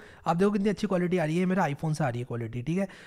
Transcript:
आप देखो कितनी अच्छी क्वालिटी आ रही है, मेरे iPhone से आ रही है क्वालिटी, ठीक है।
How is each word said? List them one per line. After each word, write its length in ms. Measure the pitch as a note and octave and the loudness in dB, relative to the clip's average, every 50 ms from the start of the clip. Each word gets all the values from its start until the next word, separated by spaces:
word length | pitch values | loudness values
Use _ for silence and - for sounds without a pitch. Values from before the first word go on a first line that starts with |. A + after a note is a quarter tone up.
| - - - - - E3 | -14 -20 -18 -8 -2 0
आप 100 | E3+ E3+ | 2 4
देखो 140 | G3 G#3 | 4 4
कितनी 180 | G3+ G#3 G3 G#3+ | 4 2 2 2
अच्छी 180 | G3 - - G3 | 0 0 0 0
क्वालिटी 300 | G3 F3 F3+ F3+ F3+ F3+ | 0 2 2 2 2 2
आ 80 | D#3 | 0
रही 120 | D3+ D#3 F3 | 2 0 2
है, 80 | F#3 | 2
मेरे 160 | F3+ F#3 G3 | 2 2 2
iPhone 320 | F3+ D3 C#3+ - - D#3 D3+ | 2 0 0 -2 -2 -2 0
से 100 | - D#3 | 0 0
आ 60 | C3 | -2
रही 100 | A#2 A#2+ | -2 -4
है 60 | B2 | -6
क्वालिटी, 360 | - B2 A#2 A#2 A2 A2+ B2 | -6 -6 -6 -6 -6 -6 -6
ठीक 160 | A#2+ D3+ E3 F#3+ | -4 -2 -2 -2
है। 100 | G3 F#3 - - - | -2 -4 -6 -14 -20